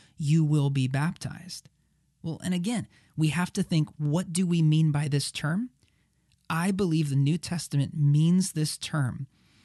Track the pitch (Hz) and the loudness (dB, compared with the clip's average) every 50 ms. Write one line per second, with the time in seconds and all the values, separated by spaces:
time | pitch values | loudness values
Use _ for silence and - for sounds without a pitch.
0 | _ _ _ - 156 139 156 165 156 147 151 151 139 143 139 135 127 131 131 135 | _ _ _ -4 0 2 2 4 4 2 2 2 2 0 0 0 0 0 -2 -2
1 | 147 170 - - - - - - - 185 - - - _ _ _ _ _ _ _ | -2 -4 -4 -6 -10 -12 -12 -14 -14 -16 -16 -18 -18 _ _ _ _ _ _ _
2 | _ _ _ _ - 165 156 - - 175 180 180 175 214 247 202 - - _ _ | _ _ _ _ -10 -8 -8 -6 -4 -4 -2 -2 -2 -2 -4 -4 -6 -8 _ _
3 | _ _ _ - 160 156 139 170 180 - - 196 185 - 175 156 147 - - - | _ _ _ 0 0 0 2 0 -2 -2 -2 -4 -2 0 0 0 0 -2 -4 -4
4 | 151 147 147 175 190 185 160 180 190 170 175 170 160 156 156 156 160 156 143 143 | -2 0 0 -2 -2 -4 -4 -2 0 0 2 2 4 4 4 4 4 4 2 0
5 | 151 139 143 143 - - - - - 147 165 202 247 247 - _ _ _ _ _ | 0 0 -2 -2 -2 -4 -6 -6 -4 -4 -2 -2 -4 -6 -10 _ _ _ _ _
6 | _ _ _ _ _ _ _ _ _ - 165 160 175 196 202 185 202 175 156 160 | _ _ _ _ _ _ _ _ _ -6 -4 -2 0 0 0 0 0 2 2 2
7 | 156 143 135 139 139 143 165 180 - - 180 160 - - - 143 139 - - 160 | 2 2 2 2 2 2 2 0 -2 -6 -6 -6 -6 -2 -2 -2 -2 0 0 2
8 | 147 143 147 151 156 170 175 185 185 185 - 156 156 151 - - - - - 156 | 2 4 4 4 4 4 4 4 2 0 -2 -4 -4 -4 -4 -8 -8 -4 -2 -2
9 | 135 120 - - 135 - _ _ _ _ _ _ | -2 -2 -4 -6 -10 -14 _ _ _ _ _ _